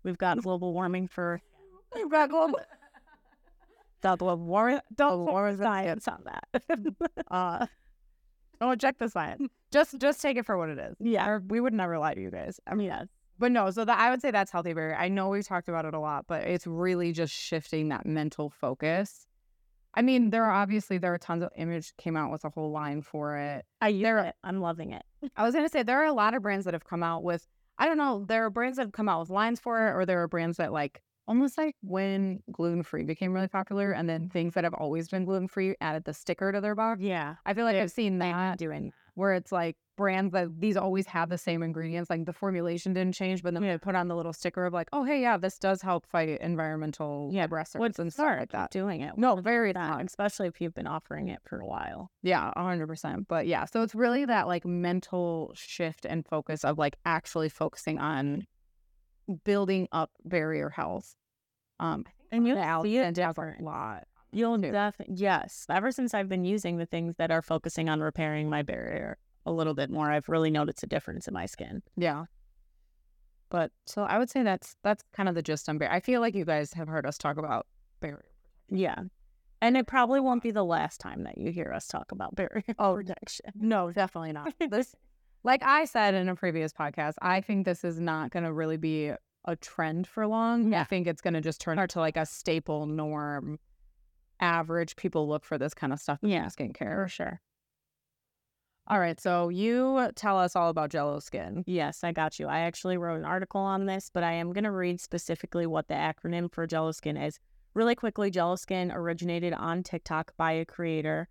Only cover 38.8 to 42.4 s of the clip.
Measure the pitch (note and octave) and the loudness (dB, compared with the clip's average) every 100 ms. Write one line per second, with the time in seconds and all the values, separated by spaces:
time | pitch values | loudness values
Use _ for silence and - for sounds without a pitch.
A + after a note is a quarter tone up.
38.8 | C3+ _ _ - G3 F#3 - F3+ E3+ - | -8 _ _ 0 2 2 0 -2 -2 -4
39.8 | _ - G3 F#3 F#3+ F#3 E3+ D#3+ G#3+ F#3+ | _ -2 0 2 2 0 0 0 2 2
40.8 | F#3+ F#3+ F#3+ E3+ E3+ F3 - E3 E3 D#3+ | 2 0 0 -2 -2 -2 -2 -2 -2 -2
41.8 | D#3+ E3+ E3+ E3 E3 E3+ | -4 -4 -2 -2 -4 -2